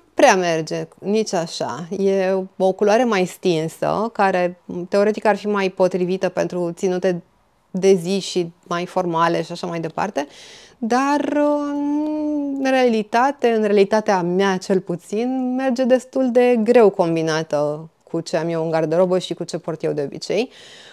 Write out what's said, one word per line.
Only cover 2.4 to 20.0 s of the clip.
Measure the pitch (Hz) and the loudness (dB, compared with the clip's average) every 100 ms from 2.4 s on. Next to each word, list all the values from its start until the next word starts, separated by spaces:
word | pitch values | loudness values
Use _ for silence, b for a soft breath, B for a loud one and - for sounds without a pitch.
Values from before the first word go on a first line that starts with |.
| 190 - | -4 -2
o | 190 | 0
culoare | 185 208 226 | 2 4 4
mai | 247 190 185 | 4 0 -2
stinsă, | - 190 160 160 - 151 180 226 | -2 0 0 -2 -4 -2 -2 -2
care, | - 196 185 180 180 - 180 180 | 0 2 2 -2 -4 -12 -12 -2
teoretic, | 202 208 214 214 | 0 0 0 0
ar | 196 | 0
fi | 208 | -2
mai | 202 190 | -2 -2
potrivită | 190 180 185 180 185 185 | 0 0 0 -2 -2 -2
pentru | 180 170 180 175 | -2 -4 -4 -6
ținute | 170 190 180 190 175 - _ _ _ _ | -4 -2 0 -2 -2 -8 _ _ _ _
de | 185 190 | 0 4
zi | 190 170 196 | 4 2 -4
și | - 180 170 - - | -2 -4 -4 -8 -8
mai | 175 180 | -6 -4
formale | 185 175 165 170 170 | -2 0 2 2 0
și | 165 | -4
așa | 170 175 | -8 -8
mai | 170 | -6
departe, | 165 - 196 277 294 B B B B B | -6 -4 -4 -4 -8 B B B B B
dar, | 226 247 277 294 | -2 0 0 0
uh, | 285 294 294 294 285 285 285 294 302 302 302 294 285 277 | 0 2 2 0 -2 -4 -2 -2 -2 -4 -4 -2 -4 -2
în | 269 | 0
realitate, | 262 247 220 208 233 269 277 240 | 2 4 2 0 0 0 2 0
în | 220 | 2
realitatea | 214 208 196 214 214 190 | 2 2 4 2 2 0
mea | 175 185 196 185 | 0 0 0 0
cel | - 185 | 0 -2
puțin, | - 175 - 208 247 262 254 254 | -2 -10 -6 -4 -4 -4 -4 -2
merge | 269 240 | -2 0
destul | 247 254 - 269 254 | 2 2 2 -2 2
de | 240 247 240 | 4 4 4
greu | 214 240 202 | 4 6 6
combinată | 190 170 165 160 156 160 147 147 151 160 _ _ | 4 0 0 0 -2 -2 -2 -2 -4 -12 _ _
cu | 165 | -8
ce | 165 165 | -4 -4
am | 165 | -2
eu | 165 | -2
în | 165 | -2
garderobă | 160 160 165 185 185 | -2 0 2 2 0
și | - | -2
cu | 170 | -8
ce | 170 165 | -8 -8
port | - 160 | -8 -6
eu | 156 | -4
de | 147 | -4